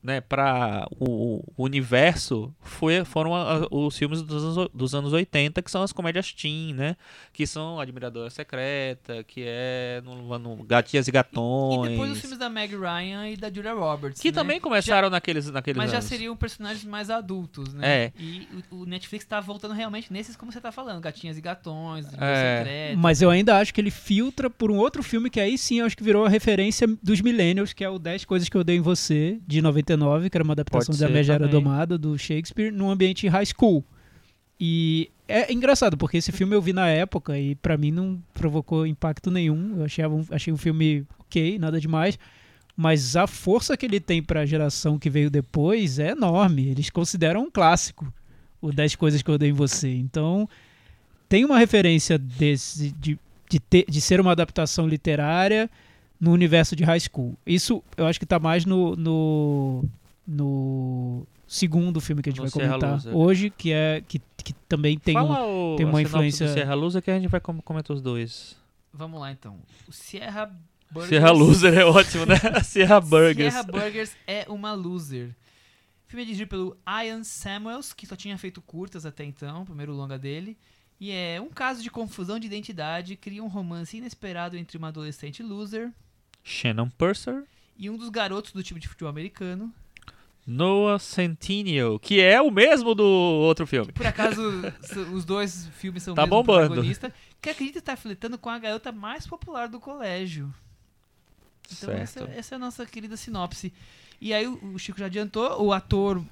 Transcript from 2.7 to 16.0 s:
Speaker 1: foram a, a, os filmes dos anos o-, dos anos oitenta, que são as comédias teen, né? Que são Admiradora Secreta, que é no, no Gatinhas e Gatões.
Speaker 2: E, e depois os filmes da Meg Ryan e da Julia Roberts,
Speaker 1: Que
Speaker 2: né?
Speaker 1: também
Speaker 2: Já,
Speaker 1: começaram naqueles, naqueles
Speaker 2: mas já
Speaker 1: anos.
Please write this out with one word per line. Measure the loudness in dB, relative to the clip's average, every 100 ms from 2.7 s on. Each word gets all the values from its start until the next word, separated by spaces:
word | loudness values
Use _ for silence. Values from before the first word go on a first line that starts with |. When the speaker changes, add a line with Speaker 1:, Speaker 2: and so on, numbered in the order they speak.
| -4 0 0
Speaker 1:
foram | 0 -4 -2 -2
a, | -2 -2
a, | -2
os | -2 -4 -2
filmes | -4 -4
dos | -6 -6
anos | -4 -2
o-, | -4
dos | -4 -4 -4
anos | -2
oitenta, | -2 0 0 0 -2
que | -6
são | -4
as | -4
comédias | -4 -4 -4 -6
teen, | -8 -8 -6 -8
né? | -4 -4 -6 -14 -20 -20
Que | -6 -6
são | -6 -10 -10
Admiradora | -10 -10 -12 -10 -12
Secreta, | -12 -12 -8 -6 -4 -6 -8 -12 -14 -12
que | -12 -10
é | -8 -6 -6 -6 -10 -12
no, | -16 -10 -10
no | -10 -12
Gatinhas | 4 4 4 0 2
e |
Gatões. | 2 2 -2 -2 0 0 0
Speaker 2:
E, | 0
e |
depois | -2 -4
os | -6
filmes | -12 -10
da | -8
Meg | -6 -8
Ryan | -6 -6 -6 -6 -8 -10
e | -10
da | -10
Julia | -10 -8
Roberts, | -4 -4 -4 -8 -4
Speaker 1:
Que | -2
Speaker 2:
né? | -2
Speaker 1:
também | -2 -4
Speaker 2:
Já, |
Speaker 1:
começaram | 0 -2 2 2 4
naqueles, | 0 -2 -4 -4
naqueles | -6 -4 -4
Speaker 2:
mas | -2
já |
Speaker 1:
anos. | -4